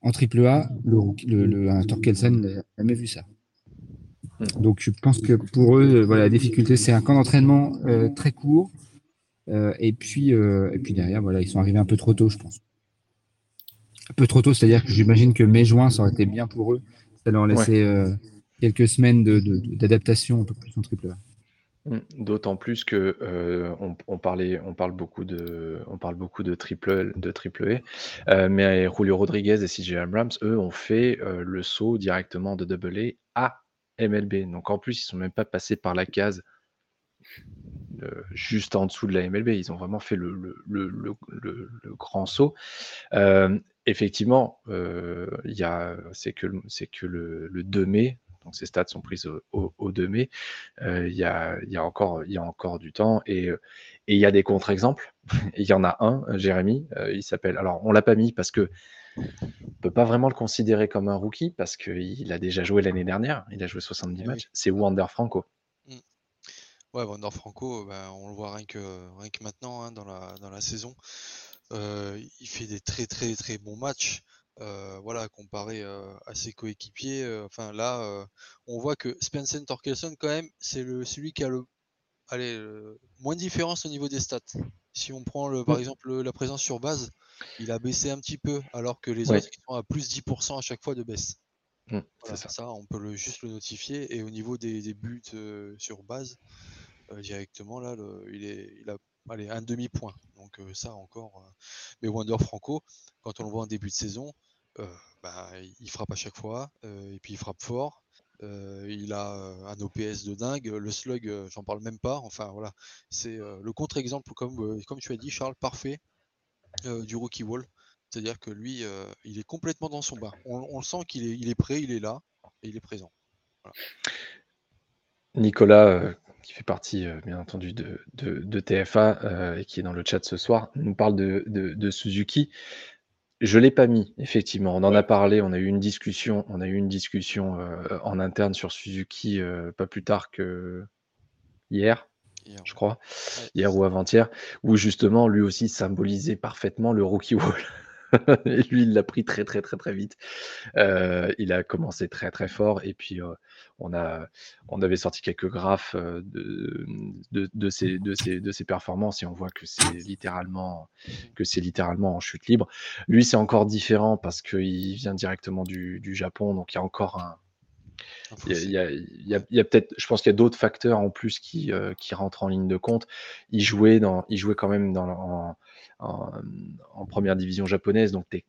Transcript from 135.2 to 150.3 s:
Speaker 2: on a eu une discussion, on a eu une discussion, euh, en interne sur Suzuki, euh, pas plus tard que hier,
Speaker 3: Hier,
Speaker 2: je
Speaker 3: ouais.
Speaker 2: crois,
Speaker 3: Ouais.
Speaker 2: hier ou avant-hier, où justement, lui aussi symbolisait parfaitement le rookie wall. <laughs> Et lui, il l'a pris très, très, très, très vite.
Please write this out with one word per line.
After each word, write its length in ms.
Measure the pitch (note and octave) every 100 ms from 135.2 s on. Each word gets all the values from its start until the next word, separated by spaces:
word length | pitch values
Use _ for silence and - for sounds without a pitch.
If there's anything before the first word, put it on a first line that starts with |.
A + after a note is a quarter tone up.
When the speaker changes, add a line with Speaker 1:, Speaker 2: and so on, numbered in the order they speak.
| G2 G#2+
Speaker 2:
on 120 | G2
a 60 | F#2
eu 80 | F#2+
une 120 | G2+
discussion, 640 | G2+ G2+ - G2 - G#2 G2+
on 120 | F#2+
a 60 | F#2
eu 80 |
une 140 | G2 G2
discussion, 720 | F#2+ - G2+ F2+ - F#2+ F2+
euh, 400 | F2 E2+ F2+ F#2+
en 160 | - F#2+
interne 340 | F#2 F#2 G2+
sur 180 | F#2+ F#2
Suzuki, 680 | - - F#2+ F#2+ - A2 G2+
euh, 300 | F2+ F2+ E2+
pas 160 | - F#2+
plus 160 | -
tard 280 | F2+ G#2 -
que 540 | - F#2 F2+ F2+ F2+ G2+ _ _ _ _ _ _ _ _
hier, 380 | G2+ G#2 A#2 - _ _ - -
Speaker 3:
Hier, 140 | G2+
Speaker 2:
je 80 | F2+
Speaker 3:
ouais. 20 |
Speaker 2:
crois, 240 | - G#2 A2+ - - - -
Speaker 3:
Ouais. 120 | A#2
Speaker 2:
hier 220 | - G2 F#2+
ou 80 |
avant-hier, 440 | F#2+ F#2 F#2 A2+ A2+ - - -
où 120 | - A2
justement, 520 | G#2+ - G#2+ A2+ A#2
lui 140 | G#2
aussi 260 | G2+ F#2 A2+
symbolisait 680 | - F#2+ F#2+ G2+ G2+ D3+ G3+
parfaitement 560 | A2+ - G2+ - A#2
le 120 | A2
rookie 300 | G2 G2+ - A2
wall. 260 | D#2+ - - - - - -
<laughs> 360 | A#2+ - C3+ -
Et 160 | C3
lui, 220 | - B2
il 100 | A#2
l'a 80 | G#2
pris 200 | G2+ -
très, 220 | - -
très, 160 | G2+ G#2
très, 160 | - -
très 160 | -
vite. 240 | G2 G#2 - -